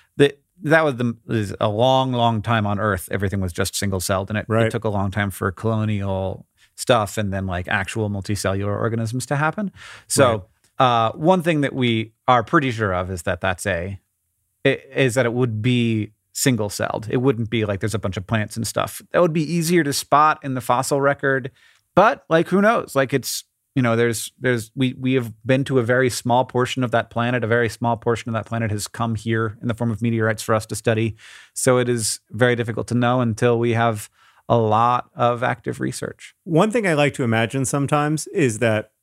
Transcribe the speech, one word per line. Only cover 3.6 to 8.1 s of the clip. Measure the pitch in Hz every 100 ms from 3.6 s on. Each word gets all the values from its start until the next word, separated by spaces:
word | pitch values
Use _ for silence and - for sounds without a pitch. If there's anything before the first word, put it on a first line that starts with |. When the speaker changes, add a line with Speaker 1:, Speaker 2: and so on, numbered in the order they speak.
| 98 -
Speaker 1:
single-celled, | 101 95 - 95 98
and | 107
it, | 90
Speaker 2:
Right. | 113 113
Speaker 1:
it |
took | 113
a | 110
long | 101 98
time | 104 101
for | - 98
colonial | - 110 110 107 104 98 95 95 - - _ _
stuff | - - 123 104 -
and | 104
then, | 95 95
like, | 90 90
actual | 104 95 113 104